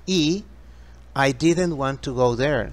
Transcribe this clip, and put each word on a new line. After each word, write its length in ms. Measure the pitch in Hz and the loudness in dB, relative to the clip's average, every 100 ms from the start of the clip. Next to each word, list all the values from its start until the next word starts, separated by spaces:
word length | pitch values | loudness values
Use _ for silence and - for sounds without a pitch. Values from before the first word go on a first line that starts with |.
| - | -2
y 360 | 185 151 196 - - - - - - - 135 | 0 2 0 -6 -20 -20 -20 -20 -20 -8 0
I 180 | 139 | 0
didn't 440 | 123 160 170 180 143 | 2 2 2 0 -2
want 240 | 135 139 | -4 -4
to 120 | 143 | -4
go 220 | 123 123 117 | 0 2 2
there. 360 | 143 131 101 | 0 0 -4